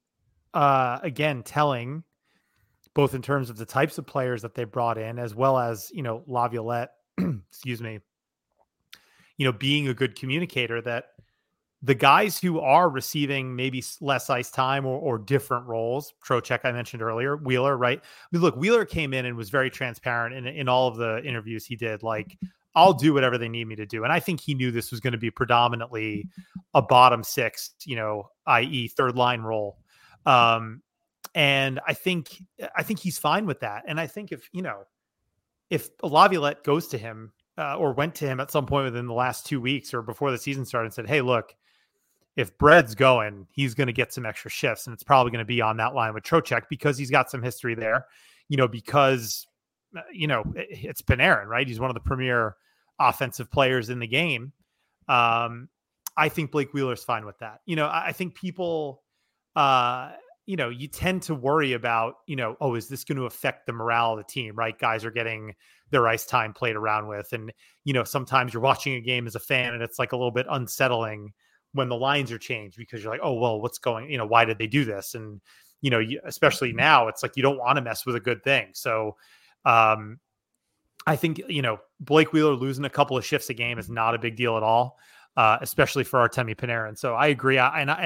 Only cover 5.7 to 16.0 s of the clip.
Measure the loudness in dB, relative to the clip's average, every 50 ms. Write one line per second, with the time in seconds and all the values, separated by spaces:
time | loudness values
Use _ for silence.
5.7 | -4 -6 -10 -12 -10 -8 -6 -6 -6 -8 -8 -4 -2 0 0 0 -2 -4 -4 -4
6.7 | -4 -4 -6 -8 _ _ _ _ -6 -4 -2 -2 -4 -6 -10 _ -20 -14 -8 -8
7.7 | -8 -8 -8 -12 -12 -14 _ _ _ _ _ _ _ _ _ _ _ _ _ _
8.7 | _ _ _ _ -20 _ _ _ _ _ _ _ _ 0 0 0 0 0 0 0
9.7 | 0 0 0 -2 -2 -2 -2 -4 -4 -6 -8 -4 -4 -4 -4 -4 -4 -4 -4 -2
10.7 | -4 -6 -4 -6 -6 -6 -8 _ _ _ _ _ _ _ _ _ _ _ _ _
11.7 | _ -6 0 0 2 6 6 6 8 6 6 2 -2 -2 -2 0 0 0 4 6
12.7 | 6 6 6 4 2 -2 -6 -6 -4 -4 -2 -2 -2 -4 -4 -6 -6 -4 -4 -4
13.7 | -4 -6 -8 -10 -12 -8 -2 -2 -2 -2 0 -2 -2 -2 -2 -4 -2 -2 0 0
14.7 | 0 -2 -2 -4 -4 -2 -2 -2 -4 -4 -2 0 0 0 0 0 -4 -4 -4 -4
15.7 | -4 -4 -2 -2 -2 -4